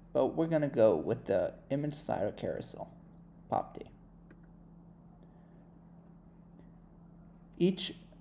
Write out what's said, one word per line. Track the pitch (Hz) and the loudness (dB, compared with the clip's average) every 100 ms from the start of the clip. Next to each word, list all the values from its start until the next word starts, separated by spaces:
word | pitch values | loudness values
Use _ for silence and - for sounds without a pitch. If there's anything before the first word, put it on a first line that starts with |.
| - | -4
but | 135 131 | 0 0
we're | - 165 | 0 0
gonna | 160 143 | 0 0
go | 135 110 82 | 6 6 6
with | 80 117 - | 0 -4 0
the | 98 85 - - | 0 0 -4 -6
image | 143 147 | -4 -2
slider | 147 - - 101 | -6 -4 -2 -2
carousel, | - - - - - - - - - - - - | -4 -6 -6 -8 -12 -16 -16 -20 -20 -20 -20 -4
pop | - - - | -4 -4 -10
D. | - - - - - - - - - - - - - - - - - - - - - - - - - - - - - - - - - - - - - - | -16 -18 -20 -20 -20 -20 -20 -20 -20 -20 -20 -20 -20 -20 -20 -20 -20 -20 -20 -20 -20 -20 -20 -20 -20 -20 -20 -20 -20 -20 -20 -20 -20 -20 -20 -20 -20 0
Each | 175 190 - - - - | 0 2 -6 -10 -20 -20